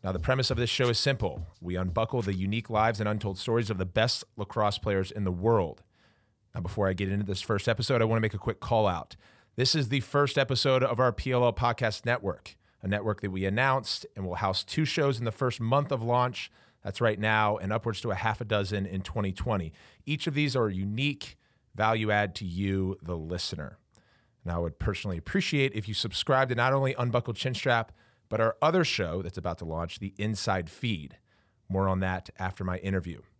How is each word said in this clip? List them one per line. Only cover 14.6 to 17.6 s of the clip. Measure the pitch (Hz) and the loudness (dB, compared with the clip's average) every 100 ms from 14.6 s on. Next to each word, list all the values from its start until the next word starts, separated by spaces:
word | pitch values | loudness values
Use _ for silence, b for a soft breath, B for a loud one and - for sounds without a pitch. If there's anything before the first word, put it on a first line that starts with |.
two | - - | -2 -2
shows | 156 - 143 120 | 0 2 0 0
in | |
the | 117 | -4
first | - 131 - | -2 -2 -2
month | 113 135 139 | 2 2 2
of | 135 | -2
launch. | 113 120 123 - - b b b | 2 2 2 -2 -12 b b b
That's | 101 98 | -10 0
right | 117 107 | 0 2
now, | 107 107 107 | 2 4 4
and | 107 | 2